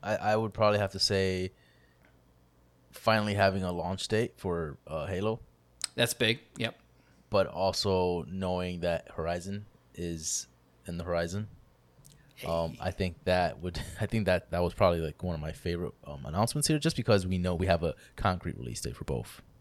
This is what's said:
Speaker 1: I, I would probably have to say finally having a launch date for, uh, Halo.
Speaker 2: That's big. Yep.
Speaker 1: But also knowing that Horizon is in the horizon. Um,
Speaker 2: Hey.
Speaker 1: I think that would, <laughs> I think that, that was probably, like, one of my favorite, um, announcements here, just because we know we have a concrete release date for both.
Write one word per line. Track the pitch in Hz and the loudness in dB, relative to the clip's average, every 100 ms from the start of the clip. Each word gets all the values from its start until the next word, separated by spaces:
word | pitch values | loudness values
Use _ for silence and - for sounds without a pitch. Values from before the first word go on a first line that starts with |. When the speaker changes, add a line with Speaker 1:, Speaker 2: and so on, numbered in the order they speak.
Speaker 1:
I, | 98 107 | -2 -2
I | 101 107 | 2 2
would | 110 | 0
probably | 98 107 104 | 2 4 4
have | 98 | 2
to | 95 | 0
say | - 98 95 92 92 - _ _ _ _ _ _ _ _ _ _ _ _ _ | 2 4 2 0 -2 -8 _ _ _ _ _ _ _ _ _ _ _ _ _
finally | - - 110 104 | -2 2 4 4
having | 101 98 95 | 4 4 4
a | 92 | -2
launch | 87 85 95 - | -2 -4 -4 0
date | 107 120 - | 0 0 -2
for, | 98 85 78 71 - | -4 -2 -4 -8 -8
uh, | 78 76 | -6 -4
Halo. | 92 107 113 - _ _ _ - - | -2 -2 -4 -8 _ _ _ -10 -2
Speaker 2:
That's | 117 | -2
big. | - 110 117 - - | 2 2 2 -4 -6
Yep. | 113 - _ _ _ _ _ | -6 -6 _ _ _ _ _
Speaker 1:
But | 104 95 | 2 2
also | - 95 92 101 92 90 87 - | 2 0 2 2 2 2 0 -4
knowing | 95 92 90 90 90 | -4 -2 -2 -2 -2
that | 85 85 - - | 0 -2 -4 -6
Horizon | 82 87 90 101 104 _ _ - | -2 -2 -4 -8 -10 _ _ -8
is | 87 82 78 - - _ _ _ - | -6 -4 -4 -4 -6 _ _ _ -10
in | 85 | -8
the | |
horizon. | 87 87 85 95 107 - - _ _ _ - - - - - | -2 0 0 -2 -6 -12 -20 _ _ _ -20 -20 -20 -12 -2
Um, | 82 82 | 0 -2
Speaker 2:
Hey. | 82 | -2
Speaker 1:
I | 92 | -6
think | - 92 85 - | -2 -4 -2 0
that | 90 85 - | 2 2 -2
would, | 90 87 - | -8 -6 -8
<laughs> | - | -6
I | 107 | -2
think | 113 95 | 0 2
that, | 90 - | 2 2
that | 85 | 0
was | 87 | 0
probably, | - 95 85 | 4 4 4
like, | 80 - | -2 -4
one | 90 82 | -6 -4
of | |
my | 78 | -6
favorite, | 76 87 87 87 - - | -6 -4 -4 -4 -8 -14
um, | 71 67 | -12 -6
announcements | 80 113 147 - | 0 0 0 0
here, | 156 | 2
just | 160 - | 2 0
because | 120 104 92 | 4 4 4
we | 92 | 0
know | 90 87 | 0 0
we | 90 | 4
have | 85 | 4
a | 82 - - - | 2 -2 -12 -2
concrete | 104 90 90 65 | 0 0 -4 -6
release | 62 57 | -8 -8
date | - - | -8 -8
for | |
both. | - 64 - - - - | -4 -4 -6 -14 -20 -20